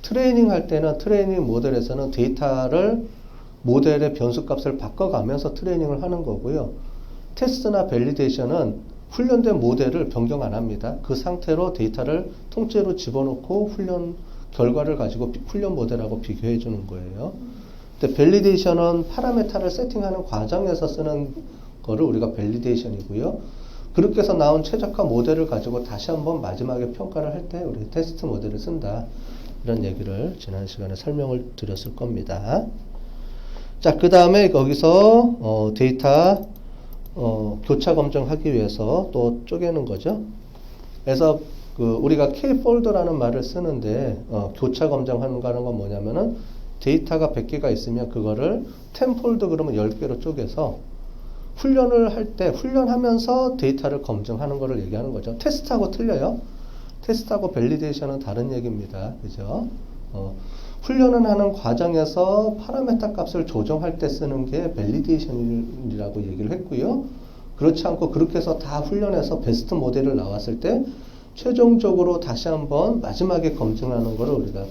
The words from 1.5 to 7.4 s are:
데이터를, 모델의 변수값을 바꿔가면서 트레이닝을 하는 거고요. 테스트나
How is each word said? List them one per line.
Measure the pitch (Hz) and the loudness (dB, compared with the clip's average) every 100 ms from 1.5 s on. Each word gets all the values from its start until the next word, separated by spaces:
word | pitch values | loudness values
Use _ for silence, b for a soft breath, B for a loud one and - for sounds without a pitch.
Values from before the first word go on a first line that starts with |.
| 113 131 123 113 131 135 | 2 2 0 0 -2 -2
데이터를, | - 120 131 143 131 127 160 208 233 B B B B B - | 0 0 2 0 0 2 2 2 0 B B B B B -6
모델의 | 123 135 147 147 147 | 4 6 6 4 2
변수값을 | - 120 120 - 135 143 131 | 0 0 0 -2 -2 -2 -4
바꿔가면서 | 135 - 190 127 107 139 143 | -8 -2 0 0 0 -2 -2
트레이닝을 | - 180 175 151 143 | -4 -2 0 0 -2
하는 | 180 175 | -2 -4
거고요. | 127 98 120 151 117 - B B B B B | -2 -4 -2 -2 -4 -8 B B B B B
테스트나 | - | -2